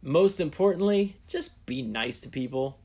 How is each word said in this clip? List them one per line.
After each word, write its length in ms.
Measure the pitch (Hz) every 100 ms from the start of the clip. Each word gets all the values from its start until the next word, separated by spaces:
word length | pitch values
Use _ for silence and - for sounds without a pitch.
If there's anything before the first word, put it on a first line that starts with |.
Most 400 | 131 151 196 -
importantly, 760 | 165 - 196 175 202 202 196 - -
just 400 | 349 302 - -
be 160 | 127
nice 380 | 117 110 113 -
to 80 | -
people. 500 | 131 127 131 135 131